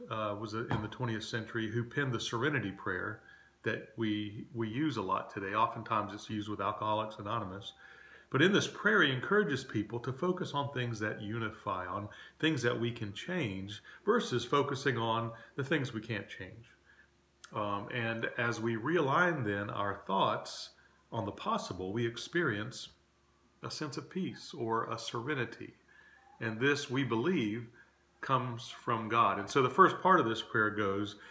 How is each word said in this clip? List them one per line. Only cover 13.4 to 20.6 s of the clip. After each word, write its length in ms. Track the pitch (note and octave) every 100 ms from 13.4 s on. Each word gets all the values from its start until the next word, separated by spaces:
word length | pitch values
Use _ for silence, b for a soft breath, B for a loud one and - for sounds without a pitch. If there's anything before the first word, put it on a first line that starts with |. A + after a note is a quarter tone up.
| A2+ F#2+ G2 G#2 B B -
versus 380 | A#3 - B2
focusing 520 | - C#3+ C#3 C3+ C#3 A#2
on 360 | A2+ A2+ A#2+ B B -
the 80 |
things 280 | C3 D#3 C3
we 80 | A2
can't 280 | - G#2 -
change. 380 | - F#2 A2 - - b b b _ _ _ -
Um, 340 | A2 G#2 G2+ G#2+
and 340 | B2 A2+ A2+ - -
as 220 | A#2 A2
we 160 | A#2 A2+
realign 680 | B2 F3 C3+ D#3 F3+ D#3
then 260 | G#2 G2+ G#2
our 320 | - G2+ F#2+ -
thoughts 640 | G2 G#2+ A2 - -